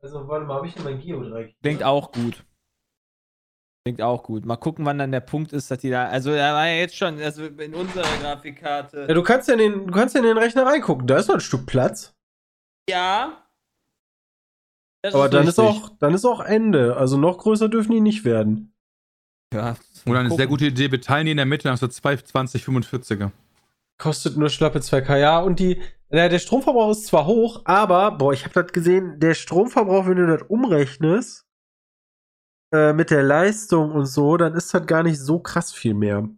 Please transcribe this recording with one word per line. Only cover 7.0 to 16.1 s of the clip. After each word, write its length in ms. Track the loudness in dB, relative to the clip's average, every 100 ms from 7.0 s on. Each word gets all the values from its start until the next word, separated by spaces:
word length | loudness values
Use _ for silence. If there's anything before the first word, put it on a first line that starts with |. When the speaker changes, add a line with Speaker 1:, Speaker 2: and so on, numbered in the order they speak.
| -6 -4
Speaker 2:
also 240 | -8 -8
in 300 | -14 -14 -14
unserer 300 | -10 -8 -6 -6 -6
Grafikkarte. 880 | -8 -10 -12 -14 -8 -8 -8 -14 0
Speaker 1:
Ja, 60 |
du 80 | 0
kannst 240 | 4 2 2
ja 60 |
in 40 | 2
den, 260 | 2 0 -4
du 40 |
kannst 220 | 0 2
ja 60 | 2
in 60 | 2
den 120 | 4
Rechner 260 | 2 2
reingucken, 420 | 2 2 0 -2 2
da 80 | 2
ist 80 | 2
noch 60 |
ein 60 | -2
Stück 260 | -2 -6 -2
Platz. 500 | 0 0 -4 -18 _ _ _ _ _ _ _ -6
Speaker 2:
Ja. 560 | -2 0 -2 -2 -10 _ _ _ _ _ _ _ _ _ _ _ _ _ _ _ _
Das 100 | -2
Speaker 1:
Aber 100 | 0
Speaker 2:
ist 100 | 2
Speaker 1:
dann 140 | 4 2
ist 100 | 4
Speaker 2:
richtig. 240 | 2 2
Speaker 1:
auch, 80 | -6 -4
dann 160 | 0